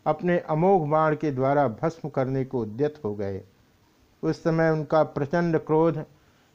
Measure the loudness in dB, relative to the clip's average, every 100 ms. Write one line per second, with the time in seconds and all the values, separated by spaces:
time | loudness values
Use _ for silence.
0 | -4 -2 0 0 0 2 4 2 2 2
1 | 2 0 -2 0 2 2 0 0 -6 -6
2 | -6 -4 -2 -2 -2 -4 -6 -4 -4 -4
3 | -8 -6 -6 -8 -12 _ _ _ _ _
4 | _ -6 -4 -2 0 2 2 2 2 2
5 | 2 -2 -2 0 2 0 2 2 2 0
6 | -10 _ _ _ _